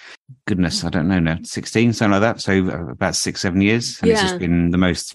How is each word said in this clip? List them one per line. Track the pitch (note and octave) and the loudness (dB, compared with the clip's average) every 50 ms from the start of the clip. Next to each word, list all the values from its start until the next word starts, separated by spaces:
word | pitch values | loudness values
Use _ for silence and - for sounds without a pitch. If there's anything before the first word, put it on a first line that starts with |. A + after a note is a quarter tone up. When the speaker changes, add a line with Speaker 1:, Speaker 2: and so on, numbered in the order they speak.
| - - - - _ - - _ _ | -20 -20 -20 -20 _ -20 -20 _ _
Speaker 1:
goodness, | - G#2+ F2+ F2 D#2+ - - E2 | -4 0 0 0 0 -2 -2 -4
I | E2+ | -2
don't | F#2+ F#2 D2+ F#2+ | -2 0 0 2
know | F#2+ F2+ | 2 2
now, | E2 D#2+ E2 F2+ - | 2 0 -2 -4 -6
sixteen, | - - F#2+ - - - A2+ A#2 A#2+ A2 | -10 -10 -10 -6 -2 0 2 2 2 2
something | - A#2 G2+ G2 | 2 2 2 4
like | G2 | 4
that. | G#2+ A#2 A2+ - | 2 2 0 -2
So, | - G2+ F#2+ | -2 0 2
uh, | F#2+ F#2 F2+ - E2 E2+ B1+ | 2 2 0 -2 -6 -8 -10
about | - - G2 F2 D#2+ | -6 -2 -2 -2 -2
six, | - - F#2 D#2+ - | -2 -4 -4 -4 -4
seven | - G2 F2 G2 | -4 -2 2 2
years. | G2 G#2 A2 A#2 A#2 - - - | 2 2 2 0 -2 -6 -6 -2
And | - - | 0 2
it's | A3 G#3+ | 2 2
just | F#3+ F#3 F3+ | 2 0 -2
Speaker 2:
Yeah. | F3+ | -2
Speaker 1:
been | F2+ E2+ F2 E2+ E2+ E2+ | 0 0 2 2 2 2
the | F2 | 2
most | F2+ F#2 F2+ E2 - - - - | 2 2 2 0 -2 -6 -8 -6